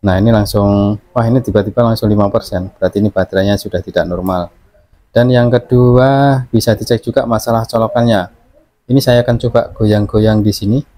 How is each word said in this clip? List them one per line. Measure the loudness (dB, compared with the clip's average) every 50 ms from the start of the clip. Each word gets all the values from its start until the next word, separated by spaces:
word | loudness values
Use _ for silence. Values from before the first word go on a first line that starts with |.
| 0
Nah, | 0 0 2
ini | 2 2
langsung, | 2 2 0 0 0 0 2 2 2 2 0 0 -2 -4 _ _
wah, | _ -2 0
ini | 0 0 0
tiba-tiba | 0 -2 -4 -4 -4 -4 -2 0
langsung | 0 0 0 0 0 0 2
lima | 2 0 0
persen. | -2 -4 -6 -4 -8 -8 -8 -8 -8
Berarti | _ -4 -2 -2 0
ini | -2 0
baterainya | 0 -2 -4 -2 -2 -2 0 0 -2
sudah | -2 -4 -6 -8 -8
tidak | -8 -4 -4 -4 -4
normal. | -2 -4 -6 -4 -4 -4 -4 -6 -8 _ _ _ _ _ _ _ _ _ _ _ _
Dan | _ 0 2 2 2
yang | 2 2 2
kedua, | 0 0 0 2 2 4 4 6 4 4 4 4 2 2 2 2 2 0 -2 -2 -2
bisa | 0 0 0 -2
dicek | -2 0 -2 -2 -2
juga | -2 -2 -2 -2 -2
masalah | 0 -2 -2 -2 -2 -2 -2 -2
colokannya. | -2 -2 -2 -2 0 0 0 0 2 2 0 -2 -6 _ _ _ _ _ _ _ _ _ _ _
Ini | 0 0 0
saya | 2 2 2 2 2
akan | 0 -2 -2 -2 0
coba | 0 0 -2 -2 -4
goyang-goyang | -2 0 2 2 2 0 0 0 0 2 2 2 2 0
di | 0 -2
sini. | -2 -2 -2 -2 -2 -2 _ _